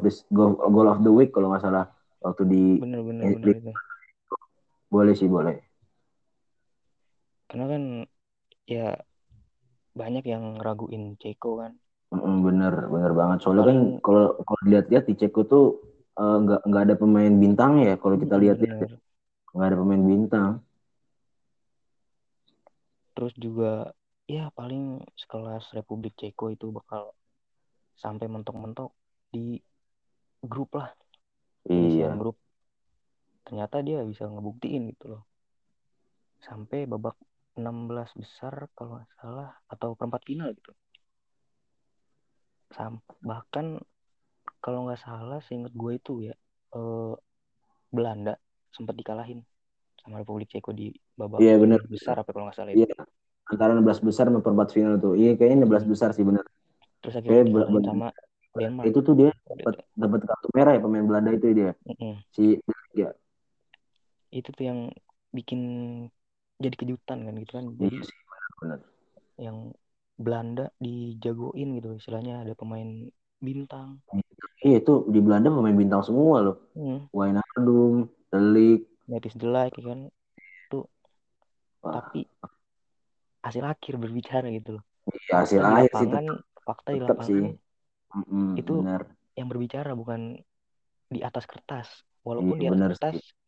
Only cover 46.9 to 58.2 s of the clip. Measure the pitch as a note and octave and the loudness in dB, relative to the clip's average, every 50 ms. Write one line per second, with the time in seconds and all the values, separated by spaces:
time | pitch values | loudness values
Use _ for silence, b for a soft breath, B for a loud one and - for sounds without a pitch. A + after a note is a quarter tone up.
46.9 | A2+ A2+ A2+ A2+ A2+ - _ _ _ _ _ _ _ _ _ _ _ _ _ _ | -10 -10 -10 -10 -12 -14 _ _ _ _ _ _ _ _ _ _ _ _ _ _
47.9 | - A#2+ A#2 A#2 G#2+ G#2 G#2 G#2 G#2 - _ _ _ _ _ _ _ - A#2 G#2+ | -6 -4 -4 -4 -6 -8 -8 -8 -8 -10 _ _ _ _ _ _ _ -14 -14 -14
48.9 | - A2+ - - A2 A2 A#2 A#2 A#2+ A#2+ A#2 _ _ _ _ _ _ _ _ _ | -14 -12 -12 -12 -12 -12 -12 -14 -16 -18 -20 _ _ _ _ _ _ _ _ _
49.9 | _ _ _ - G#2+ G#2+ G#2 G#2+ G#2+ G#2+ - - - G#2 - - G#2+ G#2+ G#2+ G#2+ | _ _ _ -18 -16 -14 -12 -12 -12 -12 -12 -12 -12 -14 -12 -12 -12 -12 -12 -14
50.9 | - - _ _ _ - A2 G#2 G#2+ A2 A2 A2 A2 G#2+ G#2+ A2 A2+ A2 G#2+ A2+ | -14 -18 _ _ _ -12 -10 -6 2 6 6 8 8 8 8 8 6 4 2 -2
51.9 | A2 G#2 - B2+ B2 A#2 G#2+ - - G#2 G#2 G2+ - - G2+ G2+ G2+ A2 A2+ G#2+ | -10 -10 -8 -6 -6 -6 -6 -8 -10 -10 -12 -12 -12 -12 -10 2 4 4 4 4
52.9 | - - - - _ _ _ _ _ _ _ - A2 G#2 A2 A2+ A#2 A#2 A2 A2 | 0 -8 -14 -20 _ _ _ _ _ _ _ -8 -4 0 2 2 4 4 4 4
53.9 | G2+ - A2 A2 G2+ - B2+ A#2+ A#2+ A2 - A2+ G#2 G#2 G#2 - - A2 G#2+ G#2+ | 2 2 0 0 2 2 2 2 2 2 2 2 2 2 2 2 2 0 2 2
54.9 | G#2 G2 F#2 G2 F2+ G2+ A2+ A#2+ A#2+ A2 A#2 A#2+ C3 C#3 C3 A2 G#2+ G#2 G#2+ G#2+ | 2 2 2 2 4 4 4 4 6 6 4 6 6 6 6 6 4 4 2 0
55.9 | G#2+ G#2 B2 G#2+ G#2+ G#2+ G2+ G2 G2 G2+ F#2+ - _ _ _ _ _ _ _ _ | 0 0 0 0 0 2 2 2 2 2 0 -6 _ _ _ _ _ _ _ _
56.9 | _ _ - A#2 A#2 A#2+ A2+ A#2+ A#2 A#2+ B2 A#2 G#2+ G#2+ G#2 - G#2 G#2+ G2+ G2 | _ _ -14 -10 -10 -6 0 6 6 6 6 6 4 2 2 2 2 2 2 0
57.9 | G#2+ - - - - - | -2 -4 -6 -6 -10 -14